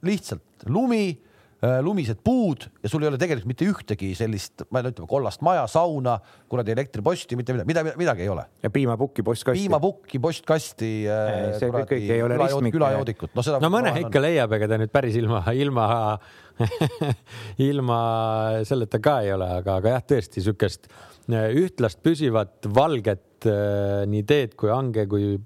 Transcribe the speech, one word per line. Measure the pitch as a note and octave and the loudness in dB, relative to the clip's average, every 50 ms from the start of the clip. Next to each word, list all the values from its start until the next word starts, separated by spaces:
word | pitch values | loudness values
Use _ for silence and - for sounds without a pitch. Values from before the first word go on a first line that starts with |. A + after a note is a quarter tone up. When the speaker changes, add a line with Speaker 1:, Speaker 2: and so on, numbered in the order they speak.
| - F3+ | -4 -4
Speaker 1:
lihtsalt | G#3 F#3 - - - - _ _ _ - - A2 C#3 | -4 -4 -4 -8 -12 -12 _ _ _ -12 -6 -2 0
lumi, | G#3+ C4 B3 A#3 A3 G3+ F3+ D3+ - _ _ _ _ _ _ _ - - | 0 0 2 0 0 0 -2 -4 -8 _ _ _ _ _ _ _ -2 0
äh, | B2 B2+ C3 C#3 | 0 0 2 0
lumised | F3+ G#3+ F#3 C3+ G#2+ A2 - - | 0 -2 -2 -2 -4 -4 -2 0
puud | A3 B3+ B3+ A3+ F3 C3+ - - - _ _ - | 0 2 2 2 0 -2 -4 -8 -18 _ _ -8
ja | - | -4
sul | - D#3 D3+ | -2 0 0
ei | D3+ | 0
ole | C#3 B2+ | 0 0
tegelikult | F3 F3 D3+ A2+ F#2 B2 | 0 0 -2 -2 -4 -4
mitte | B2+ - E3 G#3 | -2 0 0 0
ühtegi | G3 - - - G#2 - F#2+ F#2+ F#2 | 0 -2 -4 -6 -6 -4 -4 -6 -4
sellist, | - A2+ A2 G#2+ F#2+ - - _ - - - | -2 -2 -2 -2 -4 -6 -10 _ -14 -10 -4
ma | - B2+ | -4 -2
ei | A#2+ | -2
tea, | B2+ A#2+ | -4 -6
ütleme, | - E2 - | -8 -6 -2
kollast | - C#3 B2 G#2 - - C#3+ | -2 -2 -2 -2 -4 -2 0
maja, | E3+ F#3 D#3+ B2+ G#2 | 2 2 2 0 0
sauna, | - D#3+ F3 F3 D3+ C#3 B2+ B2 A#2 G2+ - - - - _ - | 2 2 2 2 0 -2 0 0 -2 -2 -4 -10 -20 -20 _ -6
kuradi | B2 B2 A2+ G#2 A2+ | -4 -2 -2 0 -2
elektriposti, | B2 C#3 C3 - A2 G2+ E3 D#3+ - - - B2 | -2 -2 -4 -4 -2 0 0 0 -2 -4 -6 -6
mitte | B2 A#2+ C3 B2+ | -6 -4 -2 -2
midagi, | A#2 F2 B2 | -2 0 0
mida-, | E3 E3 D#3 | 0 0 0
mida-, | D#3 - D#3 | -2 -2 -2
midagi | F3 D#3 A#2 F2 F2+ | 0 0 0 0 0
ei | G2+ F#2 | -2 -2
ole. | D#2+ - - _ _ - | -4 -6 -10 _ _ -4
Speaker 2:
Ja | A#2 G2 | 0 0
piimapukki | C#3+ C3+ A#2+ A2+ G#2+ C#3 - - - F#2+ | 2 2 2 0 0 -2 -4 -2 -2 -2
postkasti. | A2 A#2 - - B2+ B2+ F#3 | -2 -2 -2 0 0 0 0
Speaker 1:
Piimapukki | G3+ F#3 E3 D3 D3+ G3+ G3 - - - - C3 | 0 2 2 2 2 0 -2 -2 -10 -8 -6 -2
postkasti, | A#2+ E3 D#3+ - - - D#3+ D#3 - - - - A2 A2+ A2 G#2+ G#2+ | -2 -2 -2 -2 -2 0 0 0 0 -4 -8 -6 -6 -4 -4 -2 -2
äh, | G#2 G#2+ A2 G#2+ G#2+ | 0 0 0 0 0
Speaker 2:
Ei, | G#2+ G#2 G2+ G#2 G#2+ G#2+ | -2 -2 -2 -2 -2 -2
see | B2+ A#2+ | -2 -2
Speaker 1:
kuradi | A#2+ A#2 A2+ - C#3 | 0 0 0 0 -2
Speaker 2:
kõik | B2 G#2 G2+ | -2 0 0
ei | A#2 A#2 A#2 | 2 2 2
ole | A#2+ A#2+ D3 | 2 2 2
Speaker 1:
külajood-, | C#3 C3+ C#3 | 2 2 2
Speaker 2:
ristmik. | C#3 B2+ A#2 D#3 | 2 0 2 2
Speaker 1:
külajoodikut. | D#3+ D3 C3+ C3+ C#3 C3+ A#2 G#2 - E2 - - | 2 2 2 2 0 -2 -4 -6 -6 -8 -6 -4
No | B2 B2 | -2 -2
seda | D#3 D3 C3 | 0 0 2
Speaker 3:
No | D3 E3+ | 2 2
mõne | F#3+ A#3 B3 F#3 B2 | 2 2 2 2 0
Speaker 1:
on. | A#2+ | 0
Speaker 3:
ikka | - A2+ G2+ C#3 C#3 | 0 2 2 2 4
leiab, | D#3+ E3 D3 A#2+ G#2+ A2 | 4 2 2 2 2 2
ega | G#2 G#2+ G#2+ A2+ | 0 2 2 2
ta | A2 | 2
nüüd | A2 G#2+ - | 0 2 2
päris | C#3+ C3 A#2 G#2+ A#2+ | 2 2 2 0 0
ilma, | A2+ G#2+ A#2 G2+ E2+ A2+ | 2 2 0 0 0 0
ilma, | A#2+ C3+ C#3 C#3+ C3 A#2+ A2 G#2 A#2 A#2 A2 G#2+ G#2+ G#2 - - - - - - - - | 0 0 0 0 0 2 2 2 2 2 0 0 -2 -4 -6 -14 -20 -20 -20 -10 -4 -2
<laughs> | A#2 G2+ B4 A#4 D#3+ C3+ - - D#3 C#3+ A#2+ - _ - - A2+ A2+ G#2+ - - | -2 -2 0 0 -2 0 0 -2 -2 -2 -2 -4 _ -18 -18 -16 -16 -10 -4 -2
ilma | C3+ C#3 C#3+ C#3 C3 B2 A#2 A#2 A#2 A#2 A2+ A2+ A2+ A2+ A2 A2 A2 A2 A2 A2 G#2+ | 0 0 0 0 0 0 0 0 0 0 0 0 0 0 0 0 0 0 -2 -2 -2
selleta | - C3+ B2+ A2+ - - A2 G#2+ | -2 -2 -2 -2 -2 0 2 2
ka | D3+ D3 B2 | 4 2 4
ei | G#2+ G2 G2 | 2 0 0
ole, | F#2+ F#2 F2+ F2+ F2+ | 0 0 -2 -2 -2
aga, | F2+ G2 F#2+ F#2 | 0 0 0 2
aga | F#2+ A2+ B2+ | 2 2 0
jah, | B2+ - | 0 0
tõesti | - C#3+ A#2+ G2+ - - G#2 F#2 | 0 0 0 0 -2 -6 -4 -2
sükest, | A2 G2 - G#2+ F#2 - - _ - - - - - - - _ | -2 0 0 0 -2 -2 -4 _ -20 -20 -20 -20 -20 -20 -14 _
äh, | - A#2 A2 A2 A2 A#2 | -2 -2 0 0 2 2
ühtlast | D3+ F#3 F3+ - - A#2+ G2+ - - - | 2 0 0 0 0 -2 -2 -2 0 0
püsivat | D#3+ E3 C#3+ D#3 B2+ A2 A2 G#2 G2 _ _ - G2+ | 0 2 2 0 2 2 2 0 -2 _ _ -4 0
valget, | G2+ B2+ D3 E3 D3+ A#2 G2 A2 G2 - _ _ _ - - | 4 4 4 4 2 0 0 0 -2 -2 _ _ _ -2 0
äh, | A2+ G#2 G2+ G#2 G2+ G2+ G2+ G2+ G2+ G2+ G2+ G2+ | 2 2 2 0 0 0 0 0 0 0 -2 0
nii | G2+ G#2 G#2 G#2 | 0 0 0 2
teed | G#2+ D3 D3 B2 G#2 - | 2 2 2 2 -2 -4
kui | - - G#2 A2+ | -2 0 0 0
ange | C3 C3+ B2 A2 A2 G#2 | 0 0 -2 0 -2 -2
kui, | G2 G#2 G2+ G2+ G2+ G2+ G2+ G#2+ | 0 0 0 0 0 -2 -2 -6